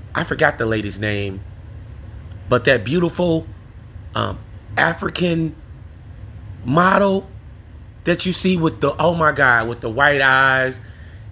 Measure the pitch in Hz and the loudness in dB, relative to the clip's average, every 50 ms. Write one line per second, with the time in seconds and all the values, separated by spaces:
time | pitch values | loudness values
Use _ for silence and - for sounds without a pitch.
0 | - - - - 170 - 151 120 156 147 147 - 120 113 110 110 104 101 92 95 | -14 -8 -6 -4 -4 -2 0 2 2 2 2 2 0 0 0 0 -2 -4 -6 -4
1 | 104 107 104 101 101 98 95 98 - - - - - - - - - - - - | -2 -2 -2 -2 -2 -4 -6 -8 -12 -14 -16 -16 -16 -16 -16 -16 -16 -16 -16 -16
2 | - - - - - - - - - - 123 123 - 147 135 120 98 107 143 185 | -16 -16 -16 -16 -16 -14 -16 -14 -2 0 0 2 4 4 4 2 2 0 0 2
3 | 170 170 - - 175 175 165 160 160 - - - - - - - - - - - | 2 2 0 0 0 2 2 0 -2 -6 -12 -16 -18 -20 -20 -20 -20 -18 -18 -16
4 | - - - 113 110 101 - - - - - - - - - - 143 165 170 - | -16 -8 -4 -4 -4 -4 -4 -8 -12 -16 -18 -18 -16 -6 -2 0 2 2 0 -2
5 | 196 - - - 180 175 170 165 160 156 151 - - - - - - - - - | -4 -6 -2 0 0 0 2 0 -2 -2 -4 -8 -16 -20 -18 -18 -18 -20 -20 -20
6 | - - - - - - - - - - - - - 123 135 165 180 185 196 196 | -20 -18 -18 -16 -16 -16 -16 -16 -16 -16 -16 -10 -4 0 2 4 4 6 6 4
7 | 202 196 190 196 - - - - - - - - - - - - - - - - | 4 4 2 0 -2 -6 -12 -18 -18 -18 -20 -20 -20 -20 -20 -20 -20 -20 -20 -4
8 | - 165 175 170 - 185 175 - - 190 185 170 160 160 - - - 143 139 - | -2 0 0 0 0 -2 -2 0 2 2 2 4 2 0 0 2 0 0 2 2
9 | 151 170 175 170 160 151 143 139 143 127 120 117 113 117 120 117 - 120 107 127 | 2 2 2 4 2 2 4 4 4 6 6 4 2 0 -4 -4 -6 -4 0 4
10 | 139 147 143 139 135 135 131 131 135 135 131 131 131 131 131 - - - - - | 4 4 6 4 4 4 6 6 6 6 4 4 2 0 -2 -6 -12 -18 -18 -18
11 | - - - - - - | -18 -18 -18 -18 -18 -18